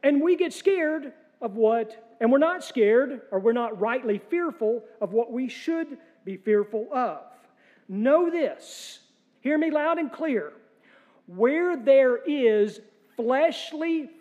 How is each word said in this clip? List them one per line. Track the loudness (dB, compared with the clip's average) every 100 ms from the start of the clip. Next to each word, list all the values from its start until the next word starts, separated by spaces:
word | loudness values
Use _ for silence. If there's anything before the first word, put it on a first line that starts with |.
and | 2 2
we | 2 2
get | 0
scared | 0 0 2 0 -4 -8 -18 _ _
of | -10
what, | 0 2 2 -4 -12 -20 _
and | 2
we're | 4
not | 2 -2
scared, | -6 2 4 4 2 -6 -6
or | 0
we're | 0
not | 0 -4 -4
rightly | -4 -2 -4 -6
fearful | -4 -4 -4 -4 -4 -4 -8 -8
of | -2
what | -2 -2
we | -6 -8
should | -6 -6 -4 -6 -12 _ _ -14
be | -8
fearful | 0 0 0 -6 -4
of. | -4 -4 -6 -16 -20 _ _ _ _ -10
Know | -2 2 2 2
this. | 0 -4 -4 -18 -20 -18 -20 _ _ _ _
Hear | -2 0
me | 0
loud | 0 0 0
and | -4
clear. | -4 -2 -2 -4 -14 _ _ _ _ _ _ -18
Where | 0 2 2 0 0
there | 6 6 6 2
is | -2 2 4 4 0 -2 -20 _ _ -6
fleshly | -2 2 2 -2 -12 -6 -2 -2 -4 -12